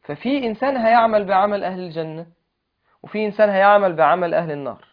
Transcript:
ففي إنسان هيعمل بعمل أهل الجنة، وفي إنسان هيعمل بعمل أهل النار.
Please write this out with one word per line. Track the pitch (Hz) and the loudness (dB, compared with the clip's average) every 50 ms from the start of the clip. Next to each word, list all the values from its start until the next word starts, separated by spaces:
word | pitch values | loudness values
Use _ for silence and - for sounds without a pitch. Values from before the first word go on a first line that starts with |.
ففي | _ - 147 - - 240 285 277 247 | _ -14 -14 -8 -4 -4 -4 -2 -4
إنسان | 226 214 214 262 277 269 | -6 -4 -2 -4 -2 -2
هيعمل | 247 226 226 233 240 226 226 220 208 202 | 0 2 4 4 4 4 4 2 0 0
بعمل | 185 196 185 202 208 208 202 - | 2 0 2 2 0 -2 -4 -4
أهل | 180 190 185 | -6 -8 -8
الجنة، | 185 175 156 165 160 160 156 160 170 165 _ _ _ _ _ _ _ _ _ _ _ _ _ _ - | -10 -10 -8 -8 -8 -8 -10 -14 -16 -18 _ _ _ _ _ _ _ _ _ _ _ _ _ _ -20
وفي | - - 214 214 | -10 -6 -4 -4
إنسان | 208 196 208 214 208 | -4 0 2 0 2
هيعمل | 196 190 196 202 208 202 196 185 170 | 4 4 4 6 6 6 4 2 2
بعمل | 151 156 147 165 185 175 170 156 | 2 2 2 2 2 0 -2 -2
أهل | 160 170 160 | -2 -2 -4
النار. | 147 143 139 127 107 - _ _ | -8 -8 -8 -10 -12 -12 _ _